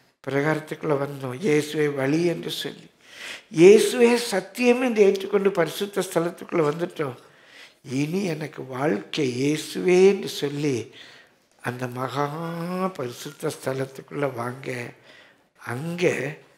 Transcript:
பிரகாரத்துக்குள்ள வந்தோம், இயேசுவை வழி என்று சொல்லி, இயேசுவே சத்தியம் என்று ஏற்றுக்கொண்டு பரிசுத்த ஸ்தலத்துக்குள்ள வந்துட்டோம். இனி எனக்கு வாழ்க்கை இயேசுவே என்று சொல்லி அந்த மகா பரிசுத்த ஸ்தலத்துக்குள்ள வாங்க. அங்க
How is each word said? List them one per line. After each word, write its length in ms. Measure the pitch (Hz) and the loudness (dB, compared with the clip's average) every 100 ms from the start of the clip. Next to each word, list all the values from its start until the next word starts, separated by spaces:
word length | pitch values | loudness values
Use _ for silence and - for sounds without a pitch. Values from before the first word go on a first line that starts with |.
| _ _ 135 | _ _ -4
பிரகாரத்துக்குள்ள 680 | 139 147 156 151 156 160 139 | -2 0 -2 -4 -8 -2 -2
வந்தோம், 360 | 139 143 131 | -2 -6 -10
இயேசுவை 540 | 127 190 151 147 156 147 | -4 2 2 2 -2 -2
வழி 360 | 135 135 156 | 0 0 2
என்று 260 | 175 - - | 0 -2 -6
சொல்லி, 440 | 151 - - - _ - - - - - 156 | -8 -10 -12 -20 _ -20 -18 -16 -16 -6 8
இயேசுவே 580 | 175 220 - 247 233 | 10 10 6 4 4
சத்தியம் 680 | 240 - 190 - - 247 240 | 4 0 -4 -4 0 4 4
என்று 220 | 262 214 | 2 6
ஏற்றுக்கொண்டு 480 | 196 196 - 202 196 | 4 4 0 2 2
பரிசுத்த 500 | 185 156 - 202 202 | 2 0 -2 -6 -4
ஸ்தலத்துக்குள்ள 600 | 185 170 170 170 - 175 | -2 -2 -2 -6 -4 0
வந்துட்டோம். 560 | 147 160 175 - 143 123 - _ - - - _ | 0 0 -6 -4 -8 -8 -18 _ -20 -20 -20 _
இனி 420 | 135 127 147 185 | -8 -4 -2 -2
எனக்கு 400 | 202 151 147 - | -4 -4 -8 -10
வாழ்க்கை 600 | 131 127 147 196 - - 135 120 | -10 -2 -2 -2 -4 -2 -2 0
இயேசுவே 640 | 143 151 - 185 180 180 190 | 0 -2 -4 -4 2 6 6
என்று 220 | 202 143 | 6 -2
சொல்லி 680 | - 143 143 147 120 - - - - - _ _ _ | -6 -6 -2 -2 -2 -4 -14 -20 -20 -20 _ _ _
அந்த 260 | 123 123 123 | -10 -8 -8
மகா 400 | 123 127 131 143 156 170 170 170 185 190 | -6 -6 -4 -4 -4 -8 -8 -6 -4 -4
பரிசுத்த 600 | 185 123 120 143 - 156 | -4 -10 -10 -14 -8 -8
ஸ்தலத்துக்குள்ள 840 | - 135 131 135 - - 151 143 | -6 -6 -4 -6 -10 -12 -6 -4
வாங்க. 580 | 127 120 131 135 123 120 - - - - _ _ _ | -4 -8 -8 -10 -10 -10 -16 -20 -20 -20 _ _ _
அங்க 680 | - 123 165 175 175 - 139 151 - | -10 -8 -8 0 0 0 -4 -8 -18